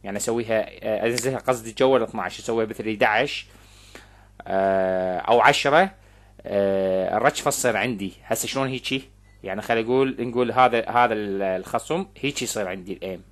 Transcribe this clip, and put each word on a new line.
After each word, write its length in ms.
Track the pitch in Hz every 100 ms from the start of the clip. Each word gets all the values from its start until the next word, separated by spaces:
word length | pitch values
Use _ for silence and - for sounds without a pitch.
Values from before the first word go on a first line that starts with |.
يعني 120 | 101 101
أسويها، 500 | - 117 113 110 - -
آه، 240 | 110 107 113
أنزلها 320 | 120 120 127
قصدي 360 | - 123 110 107
جوا 200 | 131 131
ال 40 |
اثناعش، 360 | 113 110 90 -
أسويها 280 | - 113 110
مثل 220 | 110 110
احداعش، 580 | 107 117 107 143 - - - - - - - - - - _ -
آه، 720 | 95 95 95 92 92 92 90
أو 220 | - 120
عشرة، 500 | 123 143 143 151 190 - - - - -
آه، 760 | - 101 98 98 95 95 92 107
الرجفة 340 | 131 - 147
تصير 260 | 131 127 107
عندي. 360 | 113 107 98 -
هسه 240 | - 117 -
شلون 200 | 131 135
هيجي؟ 340 | 127 - 135 - _ - -
يعني 180 | 98 98
خلي 180 | - 113
أقول، 360 | 113 131 135 -
نقول 340 | 120 117 120
هذا، 360 | 117 127 117 110
هذا 260 | 120 123
ال-، 280 | 110 104 98
الخصم 640 | 98 92 92 120 - 165 196 -
هيجي 240 | 139 139
يصير 240 | 120 113 98
عندي 240 | 95 90
الأيم 300 | 95 95 90 -